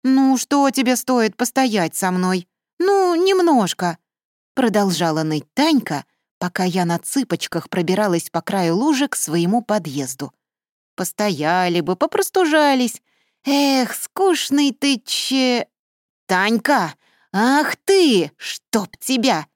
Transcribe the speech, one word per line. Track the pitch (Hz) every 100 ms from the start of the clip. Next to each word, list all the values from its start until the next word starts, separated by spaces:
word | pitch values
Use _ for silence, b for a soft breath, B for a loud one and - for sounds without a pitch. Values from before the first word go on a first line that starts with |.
«Ну, | 262 262 269 254
что | - 285 277
тебе | - 247 247
стоит | - 254 220 -
постоять | 247 - 262 214 160
со | - 185
мной? | 180 185 185 175 _ _ _
Ну, | 370 392 370
немножко», | 330 381 381 339 269 185 - 180 170 _ _ _ _ _
продолжала | - 240 208 196 165 170 156
ныть | 156 151 -
Танька, | - 302 294 - 143 - _ _ _
пока | 180 -
я | 185 180
на | 175 170
цыпочках | - 277 247 170 - 165 -
пробиралась | 185 170 185 208 170 -
по | 165
краю | - 196 170 175
лужи | 285 269 285
к | -
своему | - 165 175 233
подъезду. | 220 214 156 139 131 - 139 _ _ _ _ _ _
«Постояли | - 220 - 208 151 151 180 180 175
бы, | 165 180
попростужались. | 320 427 381 381 339 311 294 262 247 - _ _ _ _
Эх, | - 285 285 269 240
скучный | - - - 392 320 - 285 285
ты | - 285 254
че-» | - - - 262 254 240 - _ _ _ _ _ -
«Танька! | 185 202 233 - 269 160 - _ _ _
Ах | 190 233 285 302 -
ты! | - 392 330 208 147 _
Чтоб | - - _ 226 185 -
тебя!» | - 262 254 170 147